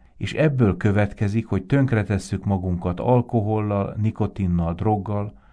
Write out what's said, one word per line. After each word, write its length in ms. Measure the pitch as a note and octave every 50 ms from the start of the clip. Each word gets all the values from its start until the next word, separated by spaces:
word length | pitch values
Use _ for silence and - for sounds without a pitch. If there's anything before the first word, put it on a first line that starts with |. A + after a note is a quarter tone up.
| - _ _
és 160 | - G#2+ -
ebből 440 | - - D3+ D#3 C3+ B2+ A#2 G2 F2
következik, 720 | - - G#2 G2 G#2 G#2 G2+ - - G#2+ G2+ G#2 A2+ A2
hogy 180 | - G2+ F#2+ -
tönkretesszük 800 | - C3+ C#3 C3+ C3+ A#2+ A2 G2+ G2+ G#2 F#2+ - - G2 F2+ -
magunkat 560 | G2+ G2 F2+ F2+ F#2 F2+ F2 F2+ F2+ F2 F2+
alkohollal, 960 | A2 A#2+ B2+ B2 A#2+ - B2 A2+ G2+ G#2+ A2 G#2+ G#2 G#2 G#2 G2+ G2 - -
nikotinnal, 760 | G#2+ G#2+ A2 - - G#2+ G2+ - - G2 F2 F2 E2+ E2 E2+ E2+
droggal, 640 | E2+ - A#2 G#2+ G2 F2+ G#2+ G#2 G#2 G2+ G#2+ - - _ -